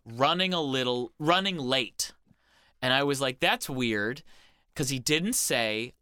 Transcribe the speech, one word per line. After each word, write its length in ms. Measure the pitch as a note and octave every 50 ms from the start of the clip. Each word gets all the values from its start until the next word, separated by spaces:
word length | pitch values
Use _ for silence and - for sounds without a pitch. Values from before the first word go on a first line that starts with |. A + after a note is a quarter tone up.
| -
"Running 480 | A2+ A2+ A2+ C3+ D3 E3+ F3+ F#3 F#3 F3+
a 80 | E3+
little, 500 | D#3 C#3 C3 C3 B2+ B2 B2 B2 B2 - - -
running 380 | D3+ D3+ F3 F#3 F#3+ G3 F#3
late," 560 | D#3+ C3+ B2 C3 C3+ A#2+ F#2+ - - - - - _ _ _ _ _ _ _ _ _ _ _ _ _
and 100 | - B2+ B2+
I 100 | C3+ C#3+
was 180 | C#3+ C#3 C3
like, 180 | C#3 C3 B2+ -
"That's 300 | - F3+ A3+ A#3+ - -
weird," 540 | C#3+ B2+ B2 A#2 A2 G#2+ G#2 A2 C3+ C#3+ - - - - - _ _ _ _ _ -
'cause 140 | - D3+ C3
he 80 | C#3+ C3
didn't 340 | B2 - D3+ D#3+ F3 G#3+ B3+
say 600 | - - - D3+ B2 A#2 A2 G#2+ A2 A2+ B2 - _